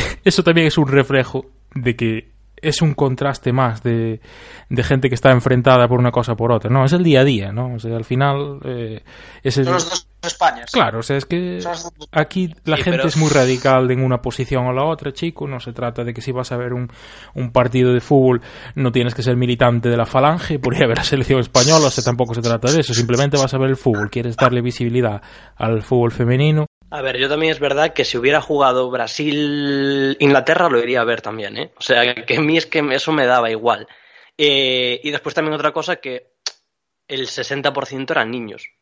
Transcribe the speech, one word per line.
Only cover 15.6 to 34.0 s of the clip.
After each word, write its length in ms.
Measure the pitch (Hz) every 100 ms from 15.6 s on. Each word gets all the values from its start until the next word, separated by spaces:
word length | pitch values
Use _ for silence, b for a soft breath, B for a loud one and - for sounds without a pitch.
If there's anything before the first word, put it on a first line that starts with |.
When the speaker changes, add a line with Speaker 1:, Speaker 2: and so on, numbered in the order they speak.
| 123
Speaker 1:
trata 300 | 117 120 117
de 100 | 120
que 80 | 117
si 100 | 123
vas 200 | 127 123
a 60 | 123
ver 160 | 123
un, 180 | 123 123 B B B B
un 180 | - 123
partido 400 | 127 120 127 123 123
de 40 |
fútbol 420 | - 139 127 120 B B B -
no 160 | 127
tienes 240 | 120 120 117
que 80 |
ser 120 | 120 123
militante 520 | 123 120 123 120 120
de 80 | 117
la 80 | 113
Falange 540 | 135 147 170 - 147
por 160 | 127 -
ir 80 |
a 40 | 127
ver 100 | 113
la 40 |
selección 360 | - 135 123 131
española, 480 | 117 131 127 160 143
o 20 |
sea, 140 | 135
tampoco 320 | 123 120 117 117
se 80 |
trata 280 | 117 117 123
de 100 | 156
eso. 120 | 135
Simplemente 440 | 117 117 120 143 139
vas 140 | 135 131
a 20 |
ver 140 | 135
el 60 | 131
fútbol, 340 | 131 104 107
quieres 260 | 123 120 113
darle 240 | 131 123
visibilidad 600 | 120 117 120 123 117 101 B B B -
al 260 | 113 110
fútbol 300 | 101 123 120
femenino. 560 | 113 120 127 151 156 151 _ _
Speaker 3:
A 80 | 151
ver, 160 | 131 123
yo 120 | 135
también 240 | 151 160
es 60 | 143
verdad 320 | 143 139 160
que 100 | -
si 140 | 127 123
hubiera 240 | 131 147
jugado 500 | - 147 135 127 127
Brasil-Inglaterra 1800 | 123 113 - 151 147 147 143 143 139 139 139 135 139 143 135 127 165 170
lo 100 | 123
iría 180 | 120 123
a 40 | 117
ver 160 | 117
también, 360 | 110 110 101 107
¿eh? 140 | 151 -
O 40 |
sea, 340 | - 120 123 123
que 220 | - 120
a 40 |
mí 160 | 151 165
es 80 | 160
que 140 | 160 147
eso 200 | 131 -
me 140 | 151 123
daba 240 | 123 113
igual. 380 | 110 117 104 110 b